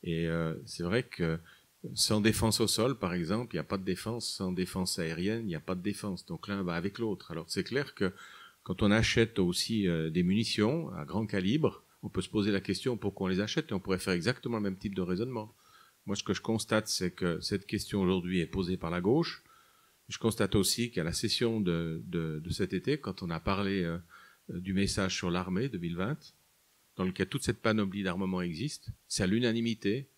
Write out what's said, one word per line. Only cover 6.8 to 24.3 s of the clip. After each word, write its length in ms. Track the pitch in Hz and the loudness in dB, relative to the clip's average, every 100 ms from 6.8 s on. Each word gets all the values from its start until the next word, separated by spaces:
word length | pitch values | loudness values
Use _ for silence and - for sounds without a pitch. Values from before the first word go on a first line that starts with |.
| 90 98 | -2 -2
l'autre. 340 | 113 90 - | -4 -4 -6
Alors 140 | 82 80 | -10 -6
c'est 140 | - | -4
clair 300 | 92 123 143 | -2 -2 -4
que 180 | - 95 - - - - _ | 0 -2 -2 -16 -20 -20 _
quand 180 | - 92 | -8 2
on 80 | 107 | 6
achète 480 | 107 110 - 113 - | 6 6 4 4 4
aussi, 500 | 90 90 - 113 95 | 2 2 0 2 2
euh, 220 | 82 80 | 2 2
des 140 | 80 | 2
munitions 680 | 90 98 113 - 104 160 160 90 | 4 4 2 2 2 2 -2 -8
à 100 | 73 | -4
grand 220 | 85 110 | -2 0
calibre, 560 | 101 92 139 143 - _ _ | 0 2 4 2 0 _ _
on 80 | 104 | -6
peut 120 | - | -4
se 80 | 95 | -2
poser 220 | 107 101 | 2 2
la 100 | 98 | 2
question 360 | 95 95 - 117 | 0 -2 0 -2
pourquoi 280 | 104 - 95 | -4 -2 0
on 40 | |
les 100 | 92 | 0
achète, 320 | 107 - 156 | 0 -2 -2
et 20 | |
on 60 | 98 | -4
pourrait 200 | 92 92 | 0 0
faire 140 | - | 2
exactement 440 | 90 82 127 127 117 | 2 2 0 -2 -2
le 60 | |
même 140 | 101 95 | -2 -2
type 180 | 110 98 | -4 -2
de 60 | |
raisonnement. 520 | 90 92 120 120 107 - _ - - _ - | 0 0 0 -4 -10 -16 _ -20 -20 _ -6
Moi, 80 | 101 | -6
ce 80 | |
que 100 | - | -2
je 80 | 101 | -2
constate, 460 | - 113 - 107 107 | 0 0 2 0 2
c'est 240 | - 90 | -2 -2
que 280 | - 90 82 | 0 0 0
cette 240 | - 101 - | -2 -4 -2
question 360 | 104 - 104 | -6 -2 0
aujourd'hui 380 | 95 95 87 92 | 4 2 2 0
est 80 | 80 | 0
posée 300 | 95 87 90 | -2 -2 -2
par 120 | 87 | -2
la 120 | 87 | 0
gauche. 420 | 90 135 165 - _ - _ _ _ _ _ | 4 4 2 -4 _ -20 _ _ _ _ _
Je 100 | - | -2
constate 340 | 113 107 98 | -2 2 2
aussi 380 | 107 95 - 120 | 4 4 2 -2
qu'à 120 | - | -2
la 100 | 82 | -2
session 480 | 85 117 - 120 113 | -2 -2 0 2 2
de, 400 | 95 82 82 80 107 | 2 2 0 -4 -4
de, 340 | 85 82 78 | -4 -2 -4
de 60 | 85 | -4
cet 220 | - 95 | -2 0
été, 260 | 95 107 147 | 0 -2 -2
quand 240 | 110 92 | -4 -6
on 80 | 90 | -4
a 80 | 82 | -4
parlé, 440 | - 98 98 98 | 0 0 2 0
euh, 140 | 85 85 87 - - | 0 -2 -8 -20 -20